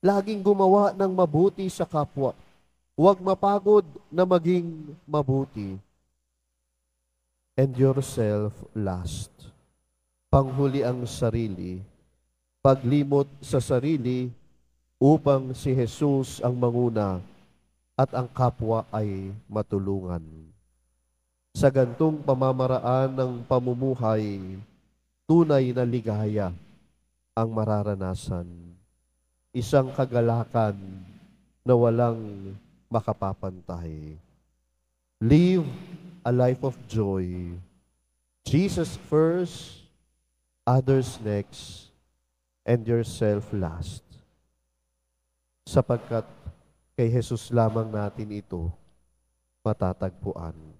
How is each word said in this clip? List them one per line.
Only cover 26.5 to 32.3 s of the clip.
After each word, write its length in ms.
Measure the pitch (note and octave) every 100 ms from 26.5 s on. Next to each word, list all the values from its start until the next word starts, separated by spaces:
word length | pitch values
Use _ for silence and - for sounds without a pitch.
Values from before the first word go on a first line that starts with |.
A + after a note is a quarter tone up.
| F2 - _ _ _ _ _ _ -
ang 120 | A2+
mararanasan. 960 | A2+ G#2+ G#2 G2+ G2 F#2+ F#2 - F2+ F2 E2+ E2+ F2 _ _ _ _ _ _ _
Isang 400 | B2 A2+ C#3+ C3
kagalakan 800 | B2+ C3 A#2+ A#2 A#2 A2+ A#2 G#2+ G2 F#2+ F#2+ F#2 - _ _ _ _
na 160 | - B2
walang 800 | A#2+ A#2 A#2+ A#2 G#2+